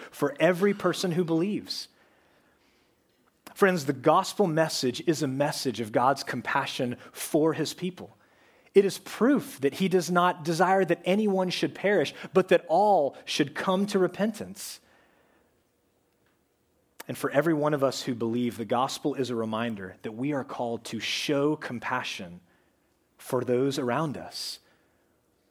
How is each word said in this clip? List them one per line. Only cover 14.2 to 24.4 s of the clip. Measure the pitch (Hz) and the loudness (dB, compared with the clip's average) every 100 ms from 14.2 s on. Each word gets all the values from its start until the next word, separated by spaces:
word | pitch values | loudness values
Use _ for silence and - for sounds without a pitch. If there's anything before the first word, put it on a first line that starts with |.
| 214 214 92 196 - - _ _ _ _ _ _ _ _ _ _ _ _ _ _ _ _ _ _ _ _ _ - - | -4 -4 -10 -12 -14 -16 _ _ _ _ _ _ _ _ _ _ _ _ _ _ _ _ _ _ _ _ _ -16 -12
And | 123 | -6
for | 139 | -2
every | 139 160 | 2 2
one | 151 147 | 2 0
of | 147 | 2
us | 135 - | 0 -2
who | - | -6
believe, | 117 117 120 120 104 | -4 -2 -2 -2 -4
the | |
gospel | 107 120 135 - 151 | -2 -2 -2 -4 -4
is | 139 123 | -4 -4
a | 117 | -4
reminder | 110 110 117 101 92 - | -4 -4 -4 -6 -12 -12
that | 117 | -12
we | 110 143 | -6 -4
are | 143 | -4
called | - - 120 113 - | -6 -6 -6 -6 -8
to | 113 | -8
show | - - - 143 147 | -6 -4 0 2 2
compassion | 151 - 120 - 123 - - 90 87 - _ _ _ _ _ _ _ | 0 -6 -8 -4 -4 -4 -10 -12 -16 -20 _ _ _ _ _ _ _
for | - 127 | -4 -2
those | 120 123 139 139 | 0 0 0 0
around | 120 127 160 98 | -2 -2 -2 -6
us, | 82 - | -10 -10